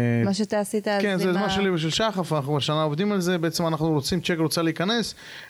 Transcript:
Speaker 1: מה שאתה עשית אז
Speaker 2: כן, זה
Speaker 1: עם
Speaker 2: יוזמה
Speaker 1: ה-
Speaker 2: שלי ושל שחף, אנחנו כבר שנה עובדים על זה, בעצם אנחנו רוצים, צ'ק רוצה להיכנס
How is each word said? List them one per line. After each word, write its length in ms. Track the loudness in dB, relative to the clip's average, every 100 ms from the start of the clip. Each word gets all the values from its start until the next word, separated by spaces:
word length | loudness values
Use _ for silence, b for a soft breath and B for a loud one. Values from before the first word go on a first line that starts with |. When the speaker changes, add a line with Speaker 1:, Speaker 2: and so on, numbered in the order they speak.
| 2 2 2
Speaker 1:
מה 80 |
שאתה 260 | 0 0 -2
עשית 280 | -2 -2 0
אז 140 | 0
Speaker 2:
כן, 160 | 2 2
זה 60 |
Speaker 1:
עם 60 | 2
Speaker 2:
יוזמה 160 | 2 0
Speaker 1:
ה- 40 |
Speaker 2:
שלי 200 | 0 0
ושל 200 | 0 0
שחף, 440 | 0 0 -2 -2
אנחנו 180 | -2 0
כבר 80 | 0
שנה 240 | 0 0
עובדים 280 | 0 0 0
על 100 | 0
זה, 160 | 0 0
בעצם 300 | 0 0 0
אנחנו 220 | 0 2
רוצים, 320 | 2 0 -2
צ'ק 140 | 0 0
רוצה 220 | 0 0
להיכנס 540 | 0 0 0 0 -2 -6 B B B